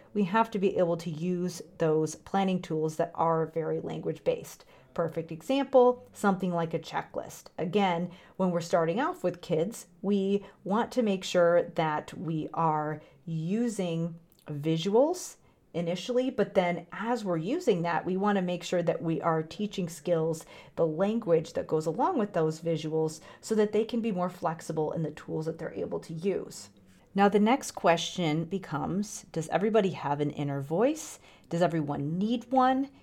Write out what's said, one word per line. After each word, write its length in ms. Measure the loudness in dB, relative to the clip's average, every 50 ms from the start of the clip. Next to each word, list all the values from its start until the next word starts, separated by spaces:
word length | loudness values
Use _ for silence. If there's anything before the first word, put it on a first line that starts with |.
| -20 -6 0
we 120 | 0 0
have 260 | 2 4 2 2 2
to 80 | 0 0
be 180 | 2 2 4
able 200 | 4 2 2 2
to 120 | -2 -2 -6
use 540 | -6 -2 -2 -2 0 0 -2 -4 -4 -8 -14 -16 -4 0
those 340 | 2 4 4 4 2 0 -2
planning 480 | -10 -10 -2 0 2 2 2 2 0
tools 360 | -2 -2 -2 0 0 -2 0
that 140 | 0 -2 -2 0
are 320 | 0 2 2 2 2 0
very 320 | -2 -2 -4 -2 -2 -2 -4
language-based. 840 | -4 -6 -8 -6 -4 -6 -6 -2 0 -2 -2 -2 -6 -16 -18 -20 -20 -20 -20 -20 -20 _ -4
Perfect 380 | -4 -4 -2 -2 -6 -8 -8
example, 760 | -10 -12 -4 -2 0 0 0 4 6 8 8 8 6 2 -6 -20
something 420 | -10 0 2 2 2 2 0 -2 0
like 200 | 0 -2 -2 -4
a 60 | -6
checklist. 640 | -6 -4 -6 -8 -8 -6 -8 -8 -8 -8 -14 -18 -20 -14 _
Again, 540 | -6 -6 0 2 2 2 2 2 0 -2 -6 -8 -14 -20 -20 -4
when 160 | 0 0 2
we're 80 | 2 0
starting 400 | 0 2 2 2 4 2 2 0
off 240 | 0 -2 -2 -2 -2
with 160 | -4 -4 -4
kids, 480 | -4 -2 0 0 0 -2 -4 -12 -16 -18 -18 -6
we 420 | -2 0 2 2 2 2 0 0 -2 -6 -20 _ -4
want 260 | -2 0 0 0 0
to 100 | 0 0
make 220 | 2 2 0 -2 -4
sure 400 | 0 4 4 6 6 6 4 2 2 -2
that 380 | 0 0 0 0 -2 -4 -8 -10
we 320 | -8 -6 -4 -2 -4 -4 -4 -2
are 480 | 0 2 2 2 0 -2 -4 -6 -8 -10 -18 -20 -18 _
using 920 | -6 -6 -4 -2 -2 0 0 0 -2 -2 -2 -2 -2 -2 -2 -2 -4 -6 -10 _ _ _ _ _ -10
visuals 880 | -8 -4 0 0 0 2 0 4 4 4 4 4 2 -4 -6 -12 -14 _ _ _ _ _ _ _ -6
initially, 560 | -4 -2 -2 -4 -4 -4 -2 0 0 0 0
but 260 | 0 0 -2 2 2
then 300 | 2 2 2 0 -2 -6 -10
as 320 | -10 -6 -2 -2 -2 -2 0
we're 140 | -2 -2
using 460 | 0 0 -2 -2 0 2 2 2 2 2
that, 220 | 0 -2 -2 0
we 120 | -2 -2
want 180 | 0 2 2 2
to 60 | 2
make 240 | 0 0 -2 -4 -4
sure 180 | -2 -2 0 0
that 180 | 0 -2 0
we 200 | -2 -2 -2 0
are 200 | 2 2 2 2
teaching 460 | 0 -4 -6 -6 -6 -6 -4 -4 -6
skills, 580 | -6 -6 -8 -2 0 2 2 2 0 -2 -4 -8 -16 -20 -20 -20 -14 -2
the 100 | 0 0
language 680 | 0 2 0 0 2 2 0 2 4 2 2 2 0 -6
that 140 | -6 -2
goes 180 | 0 -2 0 0
along 340 | 0 0 0 0 2 2 0
with 140 | -2 0 0
those 260 | 0 0 0 0 -2
visuals, 640 | -2 -2 -2 -2 -2 -2 0 0 0 0 -4 -8 -16 -20 -20 -18
so 160 | -6 -2 2
that 160 | 2 2 2
they 140 | 2 0 0
can 160 | 0 -2 -2
be 100 | -2 -2
more 180 | -2 0 -2 -2
flexible 600 | -4 -4 -4 -4 -4 -4 -8 -6 -2 -2 -2 -2
in 120 | -2 -2 -4
the 80 | -4
tools 340 | -6 -8 -10 -6 -6 -4 -4
that 120 | -4 -6
they're 160 | -6 -8 -8 -6
able 280 | -6 -6 -4 -6 -8
to 120 | -8 -8 -10
use. 540 | -4 -2 -2 -2 -2 -4 -6 -12 -16 -18 -18 _ -20 -20 -20 -20 -20 _ _ 2
Now, 140 | 4 4 6
the 100 | 6 6
next 320 | 6 6 4 2 2 -6
question 720 | -10 2 4 4 4 4 2 -6 -4 -2 0 2 2 0 -2
becomes, 800 | -2 -6 -8 -6 -4 -6 -4 -4 -2 -2 -4 -4 -6 -8 -16 -16 -8
does 160 | -6 -6 -4
everybody 440 | 0 0 0 0 4 4 4 2 2
have 280 | -2 -2 -4 -4 0 0
an 120 | 0 -2
inner 280 | -2 -2 -4 -2 -2 -4
voice? 600 | -4 -2 0 2 2 2 0 -2 -8 -14 -16 -18 -20 -20 -20 -20 -10 -6
Does 120 | 0 2
everyone 560 | 2 2 2 0 -2 -2 -2 -4 -2 -2 -2
need 280 | -2 0 0 0 -2 -2 2
one? 400 | 2 4 4 4 4 2 0 -4 -6 -20